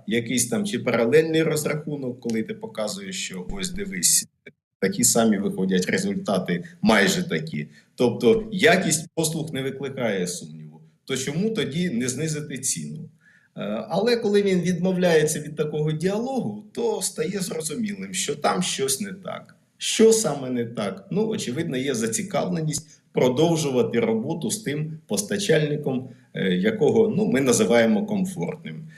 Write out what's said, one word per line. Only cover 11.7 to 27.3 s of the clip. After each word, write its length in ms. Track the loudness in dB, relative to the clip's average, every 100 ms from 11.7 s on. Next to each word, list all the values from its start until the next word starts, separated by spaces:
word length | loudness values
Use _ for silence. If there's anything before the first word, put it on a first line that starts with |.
| -2 -2
не 200 | -2 -2
знизити 480 | -2 -4 -4 -6 -6
ціну? 520 | -6 -4 -6 -12 -14 -20 _ _ _ -10
Е, 280 | -6 -6 -4
але 280 | 0 2 2
коли 240 | 2 2
він 200 | 4 2
відмовляється 800 | 2 0 0 2 4 4 4 0
від 160 | -6 -4
такого 360 | -4 -2 -2
діалогу, 720 | 0 0 0 -2 -2 -4 -6 -10
то 300 | -4 -2 -2
стає 380 | -4 -4 -4 -4
зрозумілим, 720 | -6 -6 -6 -4 -6 -6 -8
що 220 | -4 -4 -2
там 280 | 0 0
щось 380 | 0 -2 -2 -2
не 120 | -4
так. 420 | -8 -10 -12 -14 _ _ _
Що 360 | -4 6 8
саме 360 | 8 2 -2 -2
не 160 | -2 -2
так? 420 | -4 -6 -6 -4
Ну, 160 | -2 -2
очевидно, 500 | -2 -4 -4 -4 -2
є 180 | -2 -2
зацікавленість 1040 | -2 -2 -2 -2 -2 -2 -2 -4 -8 _ _
продовжувати 880 | 2 2 4 4 4 2 2 2 2
роботу 520 | 2 0 -2 -4 -4
з 60 | -4
тим 420 | -4 -4 -6 -8 -4
постачальником, 1040 | -4 -2 -2 4 4 4 0 -2 -4 -6 -14 _
е, 220 | -4 0 2
якого, 580 | 2 2 4 6 4 4
ну, 80 |
ми 160 | 2